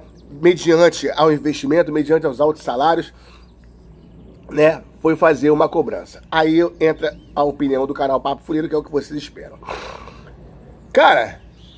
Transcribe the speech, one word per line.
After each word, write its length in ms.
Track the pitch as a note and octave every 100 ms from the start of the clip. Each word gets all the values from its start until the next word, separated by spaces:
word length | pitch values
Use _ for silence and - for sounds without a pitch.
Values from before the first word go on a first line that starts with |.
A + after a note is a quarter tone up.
| - - - C#3+
mediante 640 | E3+ F3 D#3+ D#3+ E3+ - C3+
ao 200 | G2+ D#3+
investimento, 600 | D3 C#3+ C#3 C3+ D#3+ D#3+
mediante 320 | D3+ C#3+ D#3+ D#3
aos 160 | B2
altos 220 | D3+ -
salários, 500 | - B2 D3+ E3+ D#3 - - - - _ - - - - - - - - -
né, 320 | C#3 D#3 D3+ - -
foi 160 | D#3+ D#3
fazer 360 | E3 C3+ C#3+
uma 180 | D3+ D#3
cobrança. 500 | E3+ A#2+ G2 - - -
Aí 300 | D#3+ D#3+ D#3+ E3+ F3
entra 360 | D#3+ D#3 D#3+ D3+ - -
a 80 |
opinião 420 | D3 C#3 C#3+ C3 C3+
do 80 |
canal 260 | C#3+ C#3 C3
Papo 220 | C#3 C#3
Fuleiro, 260 | - D#3 D#3+
que 60 |
é 40 | D3+
o 60 |
que 80 | D3+
vocês 240 | D3 - D3
esperam. 380 | - - - - - - - - - - - - - - - - -
Cara, 500 | - D#4+ D3 G#2+ - - - -